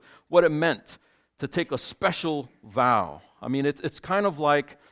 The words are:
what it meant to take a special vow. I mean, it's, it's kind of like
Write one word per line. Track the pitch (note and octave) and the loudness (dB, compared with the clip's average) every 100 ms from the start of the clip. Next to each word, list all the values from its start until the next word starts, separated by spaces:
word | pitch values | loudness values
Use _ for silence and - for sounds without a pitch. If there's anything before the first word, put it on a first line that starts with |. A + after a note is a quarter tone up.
| _ - _ | _ -20 _
what | F3 | 4
it | E3+ | 4
meant | D3+ E3 A#2 - - _ _ _ _ | 2 0 -2 -8 -20 _ _ _ _
to | C#3 | -6
take | E3+ E3 | -6 -4
a | C3 | -6
special | - - G#3+ - E3+ D3 B2+ _ | -8 -4 -2 -2 -4 -4 -8 _
vow. | A2 G#2+ B2 A2+ E2+ D2 - _ | -6 0 4 4 0 -8 -20 _
I | A2+ | -6
mean, | C3+ | -2
it's, | C#3+ C#3+ | -2 -4
it's | - - | -8 -10
kind | - G3 G3+ | -4 -2 -2
of | D3 | 0
like | D3 D3 C#3 - _ | 0 0 -2 -12 _